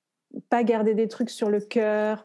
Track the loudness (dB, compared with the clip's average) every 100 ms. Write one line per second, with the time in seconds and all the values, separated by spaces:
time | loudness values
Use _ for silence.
0 | _ _ _ -18 -2 0 2 2 2 2
1 | -2 -2 -8 -2 0 0 0 0 2 0
2 | 0 -4